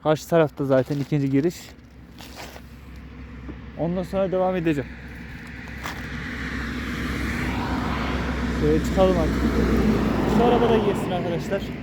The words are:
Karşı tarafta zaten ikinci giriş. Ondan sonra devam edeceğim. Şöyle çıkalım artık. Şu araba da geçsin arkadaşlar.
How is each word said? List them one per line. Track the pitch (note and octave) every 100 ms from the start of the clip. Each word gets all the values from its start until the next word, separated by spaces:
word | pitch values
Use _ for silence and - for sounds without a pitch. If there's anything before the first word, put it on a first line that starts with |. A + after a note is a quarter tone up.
Karşı | D3+ D#3 -
tarafta | E3+ D3+ -
zaten | C#3 C3 B2+ C#3+
ikinci | C3+ D3+ C#3
giriş. | C#3 E3 - - - - - - - - - - - - - - - - - - - - - - -
Ondan | E3 F3+
sonra | F3 F#3+ G3
devam | F#3 F#3 F#3
edeceğim. | E3 C#3+ B2 - - - - - - - - - - - - - - - - B3 A#3 - - - - - - - - - - - - - - - - - - -
Şöyle | D3+ D#3
çıkalım | C3+ F3+ F#3+ F3+
artık. | E3+ - - E3 F3 G#3+ G#3+ - - - - G#3
Şu |
araba | A#3+ A#3+ A#3
da | A3+
geçsin | G3+ F#3+ -
arkadaşlar. | F3+ F3 E3 - G3 - -